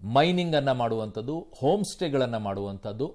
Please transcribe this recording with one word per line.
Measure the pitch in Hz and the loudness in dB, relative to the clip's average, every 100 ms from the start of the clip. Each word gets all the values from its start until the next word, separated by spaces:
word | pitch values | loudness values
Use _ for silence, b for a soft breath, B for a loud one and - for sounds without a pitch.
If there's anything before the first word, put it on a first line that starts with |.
ಮೈನಿಂಗ್ | 98 131 170 180 170 151 | 2 4 6 4 2 2
ಅನ್ನ | 139 | 2
ಮಾಡುವಂಥದ್ದು, | 123 117 113 110 110 123 165 - - | 0 0 0 -4 -6 -6 -8 -10 -2
ಹೋಮ್ | 135 208 | 0 2
ಸ್ಟೇಗಳನ್ನ | 196 - 165 139 123 113 | -2 -4 -2 2 0 0
ಮಾಡುವಂಥದ್ದು, | 101 98 101 98 107 110 151 | -4 -4 -6 -6 -8 -6 -6